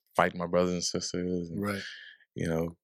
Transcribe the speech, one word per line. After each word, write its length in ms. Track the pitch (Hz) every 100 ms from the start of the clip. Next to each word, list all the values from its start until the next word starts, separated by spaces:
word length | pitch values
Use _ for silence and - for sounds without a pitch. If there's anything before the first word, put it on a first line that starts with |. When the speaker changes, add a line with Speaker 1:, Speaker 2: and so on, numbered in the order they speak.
| _
Speaker 1:
fighting 240 | - 90 90
my 80 | 87
brothers 260 | 90 90
and 100 | 87
sisters 640 | - 92 - 90 90 90 85
and, 100 | 101
Speaker 2:
Right. 220 | 101 98 - - - - _ -
Speaker 1:
you 100 | 85
know, 280 | 82 85 -